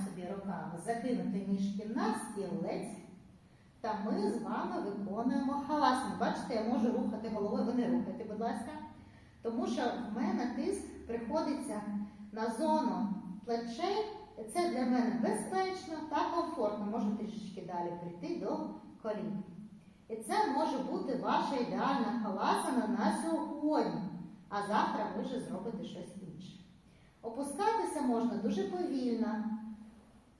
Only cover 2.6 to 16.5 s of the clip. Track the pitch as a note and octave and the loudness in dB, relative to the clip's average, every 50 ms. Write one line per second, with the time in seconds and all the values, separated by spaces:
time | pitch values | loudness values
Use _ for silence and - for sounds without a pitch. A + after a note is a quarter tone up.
2.6 | - - - - - - - - - - - - - - - - - - - - | -2 -2 -2 -4 -4 -6 -8 -10 -12 -14 -16 -18 -18 -20 -20 -20 -20 -20 -20 -20
3.6 | - - - - - G#3+ G#3+ G3 G3 A3 B3+ - G#3 - - - - - - - | -20 -20 -14 -8 -4 -2 -2 0 0 0 2 2 2 2 2 0 -2 -2 -2 -2
4.6 | - - F4+ F4 G3 G3+ G3 G3 G3 F#3 G3 A3 A#3+ C4 C#4 C#4 - C4 C#4+ C#4+ | -2 -2 -2 -2 -2 -2 -2 -4 -4 -4 -2 0 2 2 2 2 2 2 0 0
5.6 | C#4+ - D4+ D4 C#4+ B3 B3+ - - G3 F3 F#3 A3+ - - - - - B3 G#3+ | 0 0 2 4 6 6 4 4 2 0 0 0 0 0 0 0 -2 -2 0 0
6.6 | A3 A#3 C4 A3+ A3+ B3 - - - - - - A3 A3+ G#3+ G#3 G3+ G#3 B3 C4 | 2 2 2 4 4 4 4 4 2 0 0 -2 -2 -2 -2 0 0 0 2 2
7.6 | - A#3 B3 B3 A#3 - - - - G3 - - A3 G#3 G#3 G#3+ A3+ A#3+ - - | 2 2 2 2 2 4 2 2 0 0 -4 -6 -6 -6 -4 -2 -2 -2 -2 -2
8.6 | - - D4+ D4+ - - - - - - - - - - - - - A#3 A3+ A#3+ | -6 -6 -8 -8 -10 -12 -14 -16 -18 -20 -20 -20 -20 -20 -16 -10 -6 -4 -2 0
9.6 | - - - - B3 A#3+ - - - - - - A#3 G#3 - - C4 A#3+ - - | 0 0 2 2 2 2 0 0 -4 -4 -2 0 2 2 2 2 2 0 0 0
10.6 | D4+ F#4 G#4 - - - - - - - A#3 A#3 A#3 - D4 D#4+ D#4+ D4+ - - | 0 0 0 0 -2 -6 -10 -10 -6 -4 -4 -4 -2 0 0 0 2 2 0 -2
11.6 | - - G#3+ G#3 G3+ G#3 G#3 G#3 - - - - - - - A3 A3+ A#3+ - - | -2 -2 -4 -4 -2 -2 -2 -4 -4 -6 -8 -12 -14 -8 -4 -2 0 0 0 2
12.6 | - G#3 G#3+ - - B3 - - A3 G3 F#3 - - - - - - A#3 A#3 A#3 | 4 6 6 6 6 4 2 2 0 0 0 -2 -4 -8 -10 -8 -4 0 0 0
13.6 | A#3 - - - E4+ G4 G4+ A4 G#4+ - - - - - - - A3 - - F4 | 0 -2 -4 0 0 2 2 2 0 -2 -4 -8 -12 -12 -10 -10 -8 -4 0 2
14.6 | E4+ E4+ - B3+ B3+ A#3+ B3+ B3 A#3 G#3+ - - - - - - - - F#4+ F#4+ | 2 2 2 2 4 4 6 6 4 4 4 4 4 4 4 2 0 0 0 2
15.6 | F#4+ F#4+ F#4+ - - D#4+ D#4+ D4+ D4+ - - - - - E4 F4 E4 D#4+ | 2 0 0 -4 -6 -6 -6 -6 -4 -2 0 2 2 2 2 2 0 0